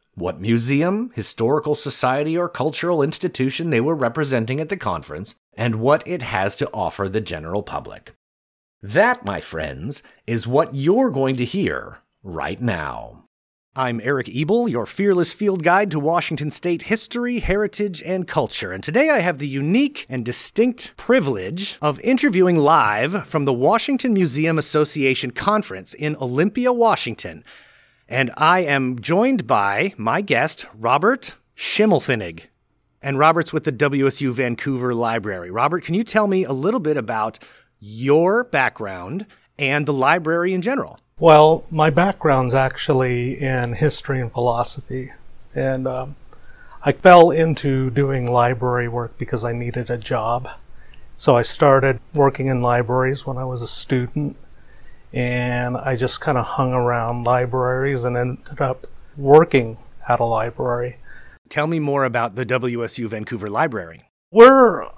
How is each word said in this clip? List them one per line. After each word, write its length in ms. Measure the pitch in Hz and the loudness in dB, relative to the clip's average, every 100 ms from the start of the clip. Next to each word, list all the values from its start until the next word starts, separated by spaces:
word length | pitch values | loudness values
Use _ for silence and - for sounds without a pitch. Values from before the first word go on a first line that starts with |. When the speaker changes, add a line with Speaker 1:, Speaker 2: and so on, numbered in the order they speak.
| _ - | _ -8
Speaker 1:
what 240 | 90 80 | -6 -4
museum, 720 | 98 117 117 143 170 202 247 | 0 0 2 2 2 0 -4
historical 600 | - - - 226 - 147 | -6 -6 -2 0 0 0
society, 640 | 151 139 - 127 135 151 165 | -4 -6 -4 -2 0 -2 -2
or 100 | 175 | -4
cultural 540 | - 143 147 175 165 | -4 -4 -2 -2 0
institution 680 | 143 - 180 - 131 - 165 | 0 -2 -6 -2 -2 -2 -2
they 140 | 123 | 0
were 120 | 135 | 0
representing 640 | 160 120 139 143 127 113 135 | 0 -2 -2 -2 -2 -2 -4
at 100 | 156 | -6
the 60 | 196 | -6
conference, 580 | 107 82 - 73 104 - _ - | -6 -6 -8 -12 -12 -14 _ -6
and 160 | 117 | -4
what 280 | 110 120 151 - | 0 2 2 0
it 140 | 175 | -8
has 340 | 120 98 98 - | -6 -2 -2 -2
to 140 | - | -6
offer 340 | 107 85 - 95 | -4 -4 -4 -4
the 140 | 107 | -4
general 420 | - 82 80 98 | -6 -8 -6 -6
public. 520 | - 71 - 50 - - _ _ _ _ _ _ | -6 -8 -10 -16 -20 -20 _ _ _ _ _ _
That, 460 | 101 139 233 247 101 | -4 2 2 0 -4
my 160 | 90 | -8
friends, 600 | - 80 78 67 90 - - _ - | -8 -8 -8 -8 -10 -10 -14 _ -6
is 200 | 117 110 | -6 0
what 280 | 135 151 | 0 0
you're 360 | 139 143 220 262 | 0 2 2 2
going 260 | 135 135 131 | 0 0 0
to 80 | |
hear 540 | 123 196 131 67 - - _ _ | -2 -2 -2 -4 -8 -16 _ _
right 360 | 98 82 71 95 | -10 -6 -6 -4
now. 680 | 120 90 73 57 55 55 _ _ _ _ _ | -2 -2 -4 -8 -14 -18 _ _ _ _ _
I'm 260 | - 127 117 | -4 -4 -2
Eric 280 | 113 139 - | -2 -2 -4
Ebel, 360 | 127 156 226 240 | -4 0 0 0
your 160 | 123 104 | -2 -4
fearless 480 | - 202 180 165 | -2 2 2 0
field 280 | - 208 190 | -2 -2 0
guide 280 | 160 185 208 | 2 2 2
to 100 | 156 | 0
Washington 500 | 143 170 - 151 151 | 0 0 -2 -4 -6
State 340 | - 180 170 | -6 -4 -4
history, 560 | - 220 - 240 240 240 | -2 -4 -4 -6 -4 -4
heritage, 600 | - 196 208 - 208 170 | -2 0 -2 -4 -6 -6
and 240 | 160 185 170 | -6 -6 -2
culture. 460 | - 117 - 98 | -2 -2 -4 -8
And 100 | 95 | -8
today 280 | 120 190 311 | -2 0 2
I 100 | 269 | 2
have 160 | 175 147 | 0 -2
the 100 | 143 | -4
unique 600 | 135 147 220 285 - - | -4 0 2 2 -2 -8
and 160 | 131 | -6
distinct 720 | 117 120 - - 247 240 - - | -4 -6 -4 0 0 0 -10 -8
privilege 800 | - 254 139 104 92 170 202 - | 2 2 2 -2 -4 -8 -8 -4
of 180 | 151 139 | -2 0
interviewing 560 | - 262 294 185 185 170 | 0 2 2 4 4 6
live 720 | 143 160 110 104 135 190 - | 6 6 4 2 0 -2 -4
from 160 | 156 | -2
the 80 | 139 | 0
Washington 600 | 123 143 220 - 269 254 | 2 2 2 0 -2 0
Museum 420 | 202 170 135 156 160 | 2 2 2 0 0
Association 760 | 139 151 147 151 135 127 127 | 0 0 0 0 0 0 -4
Conference 600 | - 202 214 - 95 92 | -4 0 0 -2 -10 -14
in 240 | - 151 151 | -6 -6 -4
Olympia, 560 | 127 127 196 226 247 | -2 0 0 0 0
Washington. 720 | 247 226 175 123 107 92 80 - - - _ _ _ - | 2 2 2 -2 -8 -12 -14 -20 -20 -20 _ _ _ -6
And 220 | 120 127 - | -2 -2 0
I 240 | 156 185 | 2 4
am 400 | 160 139 127 123 | 2 0 -2 -4
joined 480 | 110 175 254 254 123 | -2 2 2 0 0
by 440 | 117 101 101 190 - | 0 2 0 -2 -4
my 240 | 110 151 | -2 -2
guest, 440 | 208 120 156 - - 107 | 0 0 0 -4 -16 -6
Robert 560 | 113 139 196 262 - - _ - | 0 2 2 0 -6 -16 _ -12
Schimmelfinnig. 840 | - - 214 156 - 117 90 82 - _ _ _ _ _ | -4 2 4 2 2 -4 -4 -12 -20 _ _ _ _ _
And 160 | 139 139 | -6 2
Robert's 340 | 156 165 156 | 4 4 0
with 120 | 156 | -4
the 80 | 151 | -4
W 340 | 113 147 139 135 | -2 0 2 0
S 140 | - | 0
U 120 | 139 | -2
Vancouver 600 | 120 127 117 139 127 123 | -2 -2 -2 -4 -2 -2
Library. 560 | 117 117 113 104 92 87 | -2 -2 -2 -4 -8 -6
Robert, 320 | 101 139 175 | -2 0 -2
can 120 | - 175 | -2 -4
you 80 | |
tell 240 | 226 214 208 | 0 0 2
me 160 | 190 | 0
a 80 | 151 | 0
little 260 | 135 165 247 | -2 -2 0
bit 180 | 156 147 | 0 -2
about 440 | 113 110 110 - - - _ _ | -2 -4 -4 -6 -18 -20 _ _
your 640 | 101 110 135 151 175 226 | -18 -6 2 4 4 2
background 840 | 247 147 127 - 104 92 90 175 208 _ _ - | 0 0 0 -2 -8 -10 -10 -10 -12 _ _ -6
and 280 | 139 147 147 | -2 0 0
the 60 | |
library 600 | 139 131 175 156 170 180 | 2 2 2 0 0 0
in 80 | 185 | -2
general? 380 | 185 277 - - _ - | -2 -4 -6 -12 _ 4
Speaker 2:
Well, 460 | 165 151 156 165 - | 8 10 10 6 0
my 220 | 156 147 | 0 2
background's 640 | 151 190 - 156 131 127 | 4 2 2 2 2 2
actually 840 | 135 131 - - 135 127 123 123 - | 2 0 -2 0 2 2 0 -4 -4
in 320 | 139 127 120 | -2 -2 -2
history 480 | 110 147 - - 131 | 0 0 0 -4 -4
and 100 | 117 | -4
philosophy, 800 | 120 120 117 117 - - 131 131 - - - - | -2 0 0 -2 -6 -8 -10 -10 -16 -18 -18 -10
and, 360 | 139 135 131 131 | -4 -2 -2 -4
um, 260 | 127 135 147 - - - - - - | -6 -8 -12 -18 -20 -20 -20 -20 -4
I 80 | - | -2
fell 400 | - 185 175 165 | 4 10 10 10
into 580 | 156 160 147 143 135 131 | 6 2 0 0 0 0
doing 400 | 120 139 135 123 | 0 0 0 2
library 560 | 123 120 120 123 123 120 | 4 4 2 0 0 -2
work 320 | 120 117 - | -4 -8 -8
because 260 | 123 113 | -6 -4
I 80 | 117 | -4
needed 380 | 117 120 120 117 | -4 -6 -6 -4
a 80 | 120 | -6
job. 500 | - 123 110 120 127 - - - - - - - | -4 -2 0 -2 -4 -14 -16 -18 -16 -18 -18 -2
So 200 | - 120 | 4 4
I 60 | |
started 560 | 110 - 147 135 135 120 - | 2 2 4 6 4 0 -2
working 320 | 147 139 - 135 | 2 2 2 -2
in 160 | 127 | 0
libraries 640 | 123 120 113 127 131 135 - | 2 2 0 0 0 -2 -6
when 100 | 127 | -8
I 80 | |
was 180 | 131 127 | -8 -8
a 60 | 117 | -8
student, 680 | - - 131 123 151 143 - - - - - - - - | -10 -4 -2 -2 -4 -6 -8 -16 -20 -20 -20 -18 -18 -10
and 640 | 123 123 123 123 123 123 127 | -6 -4 -2 -4 -4 -4 -4
I 180 | 135 123 | -4 -2
just 240 | 127 - | -2 -2
kinda 220 | - 131 | -2 -2
hung 320 | 113 - 131 | -2 -2 0
around 500 | 127 120 120 117 120 | 0 0 0 -2 -2
libraries 800 | 120 127 123 131 127 127 139 135 | 0 0 0 -2 -2 -2 -2 -2
and 120 | 123 123 | -2 -2
ended 440 | 123 127 - 143 | -4 -6 -12 -6
up 260 | 135 131 - - - 143 | -4 -4 -10 -16 -18 -4
working 600 | 139 151 170 135 113 113 - - - | 8 8 8 4 0 -6 -16 -10 -2
at 140 | 120 | 0
a 40 | |
library. 720 | 117 113 117 - 127 120 123 - - - - - _ | 2 0 -2 -4 -4 -4 -6 -10 -16 -18 -20 -20 _
Speaker 1:
Tell 200 | - 151 | -4 -2
me 100 | 165 | 0
more 260 | 147 139 | 0 0
about 300 | 131 117 117 | 0 0 -2
the 100 | 104 | -4
W 400 | 123 127 123 120 | -2 -2 0 -4
S 140 | 113 - | -6 -6
U 100 | 113 | -8
Vancouver 400 | 110 107 117 104 | -8 -8 -8 -4
Library. 540 | 110 160 110 82 82 _ _ _ | -2 -2 -2 -10 -14 _ _ _
Speaker 2:
We're 500 | 208 247 269 233 160 - | 10 10 10 6 4 -6